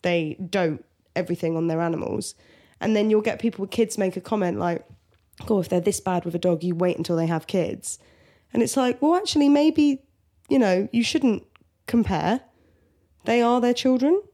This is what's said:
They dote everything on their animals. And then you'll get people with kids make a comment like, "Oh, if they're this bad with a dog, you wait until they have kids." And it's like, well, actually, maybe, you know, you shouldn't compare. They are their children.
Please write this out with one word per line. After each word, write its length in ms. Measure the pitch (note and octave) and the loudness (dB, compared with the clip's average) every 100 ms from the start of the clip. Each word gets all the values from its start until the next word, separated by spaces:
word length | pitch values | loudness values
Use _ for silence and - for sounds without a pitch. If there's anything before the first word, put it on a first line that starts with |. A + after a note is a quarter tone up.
They 320 | F3+ F3 D#3 | 2 0 -2
dote 500 | - F3+ G3 E3+ D3+ - _ _ - | -6 -4 -2 -2 -2 -10 _ _ -6
everything 400 | F3+ F3 E3 E3 | -4 -4 -2 -2
on 100 | E3 | -2
their 140 | D#3+ | -2
animals. 540 | E3+ E3 - - G3+ - _ _ _ _ | -2 -4 -4 -6 -8 -14 _ _ _ _
And 140 | A3 | 0
then 160 | G#3+ G#3+ | 0 2
you'll 100 | G#3+ | 2
get 180 | G#3+ - | 0 -2
people 220 | A3+ A3 | -4 -4
with 80 | F#3+ | -8
kids 260 | - A3 - | -2 -2 0
make 180 | F#3+ F#3 | -2 -4
a 40 | |
comment 380 | - - F3+ F3+ | -4 -2 -2 -2
like, 260 | F3 E3+ - - _ _ _ _ - | -2 -4 -8 -20 _ _ _ _ -2
"Oh, 100 | G#3 | -2
if 100 | E3+ | 0
they're 120 | F3+ | 0
this 180 | E3+ G3 | 0 -2
bad 240 | - F3+ | -2 -4
with 100 | F3 E3+ | -4 -2
a 20 | |
dog, 240 | F3+ E3 | 0 0
you 120 | F3 E3+ | -2 -2
wait 200 | F3+ - | -2 -2
until 200 | E3 E3+ | -2 -2
they 100 | E3 | 0
have 200 | E3 - | -2 -2
kids." 500 | G3 - - - - _ _ _ _ _ | -4 -4 -6 -10 -14 _ _ _ _ _
And 100 | - | -2
it's 140 | A#3 - | 0 0
like, 260 | B3+ A#3+ | 0 0
well, 120 | D4 F4 | 2 2
actually, 320 | F#4+ D#4 C#4+ | 0 2 4
maybe, 540 | C#4+ D4+ D4+ D4 C4+ _ _ _ _ _ | 4 4 4 2 0 _ _ _ _ _
you 100 | C4+ | 2
know, 300 | A3 F#3 G3+ | 4 2 0
you 100 | A#3 | -2
shouldn't 420 | A#3 D#4+ C4 G3+ - _ _ _ - | 0 0 0 0 -6 _ _ _ -2
compare. 560 | A#3+ G#3 F3+ D#3+ B3 - _ _ _ _ _ _ _ | 0 2 0 0 -2 -4 _ _ _ _ _ _ _
They 180 | - A#3+ | 0 2
are 180 | A#3 B3 | 4 2
their 140 | A#3+ | 2
children. 480 | B3 C4 B3+ C4+ F#4+ G#4 | 2 2 2 2 2 -2